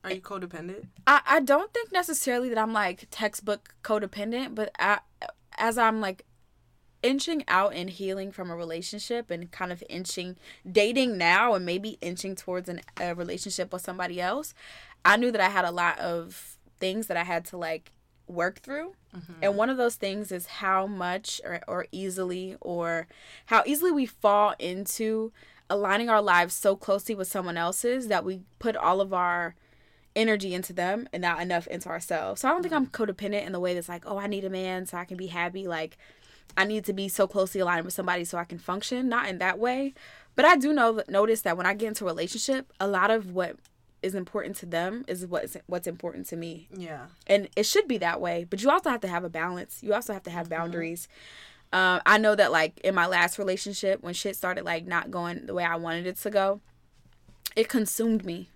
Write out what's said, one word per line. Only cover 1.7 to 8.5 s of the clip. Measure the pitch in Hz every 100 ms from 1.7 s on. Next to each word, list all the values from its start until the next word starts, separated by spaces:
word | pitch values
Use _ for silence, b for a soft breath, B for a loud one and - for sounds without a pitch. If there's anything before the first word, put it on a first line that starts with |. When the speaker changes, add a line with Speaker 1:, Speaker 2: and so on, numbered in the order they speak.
Speaker 2:
think | 480 453
necessarily | 359 349 294 - 247 254
that | 226
I'm, | 220
like, | 220 196 185 -
textbook | - 214 - 202 208 - -
codependent, | - 214 196 208 208 240 262
but | 220 214 -
I, | 185 208 _ _ - - _ -
as | 226 226
I'm, | 226 220
like, | 202 190 - _ _ _ _ _ _ _
inching | 240 269 302 320 -
out | 185 202
and | 165 180
healing | 180 196 190 190
from | - 175